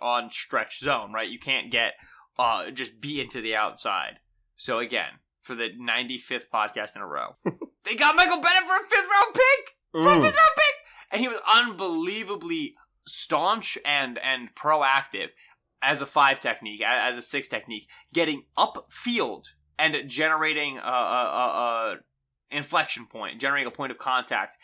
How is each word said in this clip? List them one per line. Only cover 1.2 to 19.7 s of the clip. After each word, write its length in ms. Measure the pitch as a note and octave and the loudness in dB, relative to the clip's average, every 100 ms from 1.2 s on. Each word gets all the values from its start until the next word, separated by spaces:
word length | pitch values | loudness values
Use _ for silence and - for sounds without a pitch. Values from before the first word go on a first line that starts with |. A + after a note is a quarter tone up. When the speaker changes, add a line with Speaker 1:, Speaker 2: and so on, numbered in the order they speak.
| G#2 | -8
Speaker 1:
You 100 | - | -8
can't 320 | - C3 - | -4 -4 0
get, 220 | A#2 A#2 - - - _ - | 0 0 -4 -20 -20 _ -2
uh, 340 | A#2+ G#2 F2 | 0 0 -4
just 280 | B2+ A#2+ A2 | -8 -10 -10
beaten 280 | C#3+ D3 A#2 | -8 -8 -6
to 100 | B2+ | -8
the 140 | A2 | -4
outside. 640 | A2 G#2 - A2+ F#2+ A#1 - _ _ _ - | -2 -2 -4 -4 -4 -4 -12 _ _ _ -14
So 240 | - A#2 | -4 -4
again, 400 | A#2+ A#2 D#2 - _ _ | -2 -4 -6 -12 _ _
for 140 | - | -14
the 140 | A#2+ A2+ A#2+ | -6 -6 -6
ninety-fifth 720 | A#2+ A#2 B2 B2 - B2 - | -4 -2 -4 -10 -8 -10 -4
podcast 440 | A2+ G#2 G#2+ G#2+ - | -2 -2 -4 -8 -8
in 60 | |
a 40 | F#2+ | -8
row, 300 | C#2+ A1 - | -6 -8 -6
<laughs> 440 | - - - _ | -8 -8 -16 _
they 100 | - | -8
got 220 | A#3 D4 D#4+ | 2 4 6
Michael 240 | F4+ F4 | 4 4
Bennett 240 | E4+ F#4 | 4 4
for 100 | F4+ | 4
a 140 | F#4 G#4 | 0 2
fifth 200 | G4+ G4 | 0 4
round 260 | G4+ A4+ | 4 4
pick! 400 | - C5 C5+ - _ _ | 6 6 4 0 _ _
For 60 | - | 4
a 160 | E3 D5 | 6 8
Speaker 2:
Mm. 60 | |
Speaker 1:
fifth 120 | D#5 D5 | 6 8
round 200 | D#5+ D5+ | 6 8
pick! 180 | D5+ C#5+ - - - | 2 2 -12 -20 -6
And 80 | G#3+ | -2
he 80 | B3+ | -2
was 100 | A3+ - | -2 4
unbelievably 1200 | A3 A#3+ F3+ F#3+ E3 F3 G#3+ G3 G3 E3+ E3 C#3+ - _ _ - | 4 4 -2 -4 -2 -2 -4 -6 -8 -4 -6 -6 -10 _ _ -4
staunch 720 | - - D3+ F3 A3 - - | -2 0 2 2 0 -2 -4
and, 340 | C#3+ C#3+ B2+ A#2 | 0 0 0 -4
and 340 | C3 C3 A#2+ - | -2 -2 -4 -4
proactive 720 | D3+ D#3 C3+ C3+ - G2 D#2 - - _ _ _ | 2 4 4 2 0 -8 -8 -10 -20 _ _ _
as 220 | C3+ C#3 | 0 0
a 40 | C3+ | 0
five 340 | D3+ C#3 C3+ | 4 4 4
technique, 400 | B2 A2 A2 G#2+ | -2 -4 -8 -4
a-, 60 | A2 | 0
as 300 | B2 A#2 B2 | 2 0 -2
a 60 | |
six 260 | - C#3+ - | -2 -4 -4
technique, 400 | A2+ - G#2+ - - _ | -8 -8 -14 -14 -20 _
getting 300 | E3 D#3+ C#3+ - - | -2 0 -2 -6 0
upfield 840 | G#3+ C#3+ - - A#3+ A#3 C3 G2 - _ _ | 0 -2 -14 -8 -4 -2 -4 -6 -16 _ _